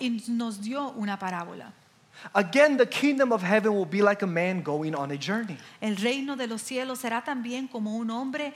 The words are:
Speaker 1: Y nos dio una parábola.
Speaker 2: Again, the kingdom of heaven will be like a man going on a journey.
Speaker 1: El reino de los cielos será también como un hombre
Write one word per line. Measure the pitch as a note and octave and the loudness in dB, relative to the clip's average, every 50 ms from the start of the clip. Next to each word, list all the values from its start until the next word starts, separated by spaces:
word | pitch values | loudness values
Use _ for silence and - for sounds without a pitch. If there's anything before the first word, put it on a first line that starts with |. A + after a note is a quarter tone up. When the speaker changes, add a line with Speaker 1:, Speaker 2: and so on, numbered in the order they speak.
Speaker 1:
Y | C4 B3 A#3 G#3+ - A#3 | -4 -2 -2 -2 -4 -2
nos | A#3 A#3 A#3+ A3+ G#3+ G3 | -2 -2 -2 -4 -6 -8
dio | G#3 A3 C4 C#4+ C#4+ C4 C4 | -6 -6 -4 -4 -6 -6 -6
una | A#3+ G#3 G#3 G3 F#3+ | -4 -4 -4 -4 -4
parábola. | G3 F#3 F3+ F3 E3+ F3 F3 E3+ - - - _ _ _ _ _ _ _ - - - - - | -4 -4 -4 -6 -8 -8 -12 -14 -14 -16 -20 _ _ _ _ _ _ _ -20 -20 -6 0 2
Speaker 2:
Again, | G3+ G3+ E3+ D#3+ C4+ D4 D4+ C#4 | 2 2 4 6 8 8 8 8
the | C4 B3 | 6 4
kingdom | C4+ - - C#4 C#4+ C#4+ C4+ C#4 B3 | 4 2 2 2 4 4 4 4 4
of | A#3 G#3 | 4 2
heaven | F3+ F3 G#3 G#3+ G3 A3 | 4 4 4 4 4 4
will | G#3 G3+ F#3 D3+ | 2 2 0 0
be | E3 G3+ | 2 4
like | G3+ G3+ G3+ G3+ | 6 6 4 4
a | G#3 | 0
man | F#3 E3+ E3+ F3 F#3 F#3 F3+ | 0 0 0 0 0 0 -2
going | D3 D#3 C#3+ D3+ D#3 D#3+ D#3+ | -2 -2 -2 -2 -2 -2 -2
on | C#3+ C#3 C#3 | -2 -4 -4
a | C#3+ | -4
journey. | C#3 C#3 D#3+ G3+ A3+ A#3 G3 D#3 C3 - - - - | -6 -4 -4 -4 -2 -4 -6 -10 -12 -14 -18 -12 -6
Speaker 1:
El | G#3+ G#3+ G#3 | -4 -4 -2
reino | F#3 G#3 A#3+ C4 C#4 C4+ C#4 C#4 | 0 0 0 0 0 -2 -4 -4
de | B3 B3+ | -4 -4
los | A3+ A3+ A3 | -6 -6 -6
cielos | - - C4 B3 C4 C4 B3+ A#3+ | -8 -6 -6 -4 -4 -4 -6 -6
será | - A#3 A3+ A#3 - | -4 -4 -4 -4 -4
también | - C#4 B3+ A#3 A#3+ B3 C4 C4+ C4 | -4 -4 -4 -4 -6 -6 -6 -6 -6
como | - A3+ G#3+ G#3+ G#3+ | -6 -6 -4 -4 -4
un | A#3 A#3 A3+ | -4 -4 -4
hombre | A3+ A#3+ C4+ C4+ C4 D4 D4 C#4+ D4 | -4 -4 -4 -4 -4 -6 -6 -6 -8